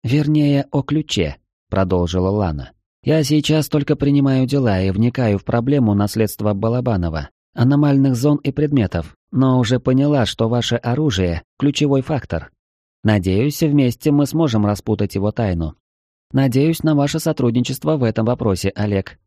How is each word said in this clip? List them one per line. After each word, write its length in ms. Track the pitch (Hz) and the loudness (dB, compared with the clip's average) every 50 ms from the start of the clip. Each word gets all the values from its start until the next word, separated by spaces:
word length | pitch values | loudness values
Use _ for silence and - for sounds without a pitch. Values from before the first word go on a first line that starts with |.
| - | -2
«Вернее, 600 | 117 131 151 151 147 151 151 147 143 143 139 139 - | 0 0 0 0 2 2 2 2 2 2 0 -2 -2
о 100 | - 147 | -4 -4
ключе», 560 | 131 - 143 156 151 - - 104 85 73 69 _ _ _ _ _ _ _ | -2 0 -2 -4 -2 -2 -2 -2 -2 -4 -6 _ _ _ _ _ _ _
продолжила 600 | - 95 95 90 92 90 87 82 90 92 90 95 | -2 -2 0 0 0 0 0 0 0 0 0 0
Лана. 420 | 101 107 104 87 76 71 65 - _ _ _ _ _ _ | 0 0 -2 -2 -4 -6 -10 -14 _ _ _ _ _ _
«Я 220 | _ 139 156 160 151 | _ 0 0 0 2
сейчас 460 | 131 151 151 143 - 156 156 143 - | 2 0 0 2 2 0 0 0 0
только 260 | - 151 143 - 151 | -2 -2 0 0 -2
принимаю 520 | - - 143 143 143 139 139 131 131 131 | 0 2 2 2 2 2 2 2 0 0
дела 340 | 127 139 143 131 117 98 92 | 0 0 0 0 2 2 2
и 100 | 95 95 | 0 0
вникаю 460 | 92 98 113 123 - - 127 113 101 | 0 2 0 0 0 0 0 0 0
в 80 | 98 - | 0 -2
проблему 480 | - 117 120 117 135 143 143 123 107 101 | -2 -2 -2 0 2 2 2 2 2 2
наследства 600 | 101 101 104 - 113 110 101 - - 104 104 104 | 2 0 0 0 -2 -2 -2 -2 -4 -2 -2 -2
Балабанова, 760 | 98 107 113 117 123 127 127 110 92 85 82 78 78 71 - _ _ _ _ _ | 0 -2 -2 -2 -2 -2 -2 -2 0 -2 -2 -4 -6 -8 -10 _ _ _ _ _
аномальных 600 | - 120 127 143 143 151 147 139 139 135 139 131 | 0 2 2 4 4 4 4 4 4 2 2 0
зон 200 | 117 123 147 147 143 _ | 0 2 0 0 0 _
и 80 | 143 | -4
предметов, 640 | 127 - 151 147 147 135 107 92 - 85 80 - - _ _ _ | -2 -2 -2 0 2 0 0 0 -2 -4 -6 -6 -14 _ _ _
но 280 | - 127 135 131 127 127 | -2 0 2 2 2 2
уже 200 | 123 104 127 123 | 2 2 0 0
поняла, 460 | - 147 131 131 139 147 147 139 113 | 0 0 0 2 2 2 2 0 0
что 240 | 98 - - 117 113 | -2 -2 -4 -2 -2
ваше 260 | 120 120 113 - 120 | 0 -2 -2 -2 -4
оружие — 680 | - - 120 120 143 156 151 101 92 92 87 85 82 - _ _ | -2 -2 -2 -2 0 0 -2 0 0 0 0 -2 -4 -8 _ _
ключевой 440 | _ 135 147 139 - 151 143 139 135 | _ -2 0 0 2 0 2 2 0
фактор. 500 | 131 - 160 127 - - - 80 - - _ _ _ _ _ _ _ _ _ _ _ | 0 -2 -4 -6 -4 -6 -8 -8 -8 -10 _ _ _ _ _ _ _ _ _ _ _
Надеюсь, 580 | 104 107 104 87 95 92 98 123 147 147 - | 2 2 2 2 2 0 2 0 0 0 0
вместе 500 | 170 151 143 147 135 123 117 _ - 151 | 0 2 2 4 2 2 0 _ 0 0
мы 140 | 143 143 143 | 2 2 0
сможем 400 | 135 - 160 165 147 113 110 104 | 0 0 0 0 2 2 2 2
распутать 500 | 104 104 101 - - 107 104 107 98 - | 0 0 -2 -2 -4 -2 -2 -2 -4 -2
его 160 | 104 98 104 | -2 -2 -2
тайну. 440 | - - 117 101 90 82 80 76 - _ _ _ _ _ _ _ _ _ _ _ | -2 -2 -2 -2 -2 -2 -4 -6 -8 _ _ _ _ _ _ _ _ _ _ _
Надеюсь 520 | - 135 135 135 113 135 143 160 165 - - | -2 0 0 2 2 2 2 2 0 0 -2
на 120 | 156 156 | 0 0
ваше 240 | 147 143 143 - 160 | 2 0 0 -2 -2
сотрудничество 800 | - 165 151 - 127 120 113 123 123 - 131 - - 151 160 | -2 -2 -2 0 0 0 0 0 -2 -2 -6 -6 -2 -2 0
в 60 | 147 127 | 0 0
этом 220 | 113 110 - 110 | 0 0 0 0
вопросе, 460 | 113 123 - 120 110 95 90 - 98 - | -2 -2 -2 0 -2 -2 0 -2 -6 -4
Олег». 440 | - 104 104 101 95 98 - - _ _ | -2 -4 -2 0 -2 -2 -4 -14 _ _